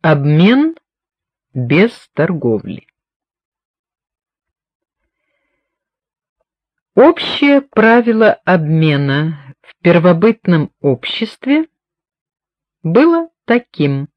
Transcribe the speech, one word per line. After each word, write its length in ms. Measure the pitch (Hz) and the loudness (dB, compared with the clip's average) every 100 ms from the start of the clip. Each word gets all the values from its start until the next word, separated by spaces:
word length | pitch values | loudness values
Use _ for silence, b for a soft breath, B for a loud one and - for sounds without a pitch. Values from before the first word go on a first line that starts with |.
| 165 | 0
Обмен 680 | 147 143 151 190 254 320 330 _ _ _ _ _ _ _ 117 | 0 0 2 4 2 0 -4 _ _ _ _ _ _ _ -10
без 360 | 123 147 233 - _ | -2 2 0 -2 _
торговли. 720 | - 165 165 120 107 - 80 _ _ _ _ _ _ _ _ _ _ _ _ _ _ _ _ _ _ _ _ _ _ _ _ _ 539 _ 539 _ _ _ _ _ _ _ _ _ _ _ _ _ | -6 -4 -2 -2 -4 -6 -16 _ _ _ _ _ _ _ _ _ _ _ _ _ _ _ _ _ _ _ _ _ _ _ _ _ _ _ _ _ _ _ _ _ _ _ _ _ _ _ _ _
Общее 680 | - 285 339 - - 285 277 | 2 2 2 -8 -2 0 0
правило 720 | 277 - 220 240 233 226 220 - - | 0 0 2 2 0 0 0 0 -2
обмена 1080 | 170 151 160 156 143 139 139 160 147 135 - | -2 0 0 0 0 -2 -2 -4 -8 -18 -20
в 120 | _ _ | _ _
первобытном 920 | 170 170 175 170 214 226 - 165 - _ | 0 2 2 2 0 0 -2 -2 -2 _
обществе 920 | 143 123 - - 226 - 262 294 320 _ _ _ _ _ _ _ _ _ _ _ | -4 -4 -8 -10 -10 -10 -2 -2 -2 _ _ _ _ _ _ _ _ _ _ _
было 460 | 160 190 320 330 330 _ - | -2 2 2 0 -4 _ -4
таким. 640 | 240 - - 143 139 143 | -4 -4 -4 -2 -2 -8